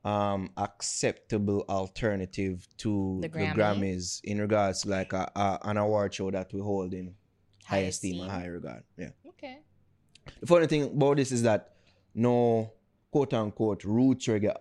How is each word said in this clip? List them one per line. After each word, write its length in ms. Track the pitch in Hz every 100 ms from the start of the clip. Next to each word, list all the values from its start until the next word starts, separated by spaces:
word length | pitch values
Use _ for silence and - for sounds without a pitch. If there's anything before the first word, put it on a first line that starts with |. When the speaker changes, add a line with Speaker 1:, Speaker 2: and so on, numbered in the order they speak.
| 101
Speaker 1:
um, 460 | 104 101 98 92 -
acceptable 1080 | 101 _ - - 131 - _ 107 104 101 -
alternative 1000 | 98 95 - 113 101 92 - 98 90 - -
to 420 | 113 104 95 95
Speaker 2:
The 60 | 90
Speaker 1:
the 100 | 160
Speaker 2:
Grammy. 160 | 98 98
Speaker 1:
Grammys 680 | 104 101 98 90 90 -
in 160 | - 104
regards 420 | 104 107 98 95
to, 60 | 104
like, 220 | 95 95
a, 160 | 95 92 -
a, 240 | 101 95
an 140 | - 104
award 360 | 104 107 101
show 160 | - 98
that 220 | 95 92
we 80 | 98
hold 320 | 101 98 90
in 220 | 92 90 87 _ _ _ _ -
high 120 | 101
Speaker 2:
High 0 | 92
Speaker 1:
esteem 340 | 90 98 87
and 80 | 90
Speaker 2:
esteem. 100 | 95
Speaker 1:
high 60 | 87
regard. 360 | 87 76 57 - -
Yeah. 120 | 90 - 285
Speaker 2:
Okay. 280 | _ 277 262 _ _ _ _ _ - - -
Speaker 1:
The 60 | -
funny 200 | 175 160
thing 160 | 156
about 340 | 139 139 139 147
this 140 | 131
is 120 | 123
that 300 | 117 104 - _ _ _ _
no 580 | 107 120 120 120 113 110 - _ _ _
quote 220 | 151 135
unquote 500 | 120 107 - 110 98
roots 440 | 98 113 131 127 -
reggae 280 | 107 101 -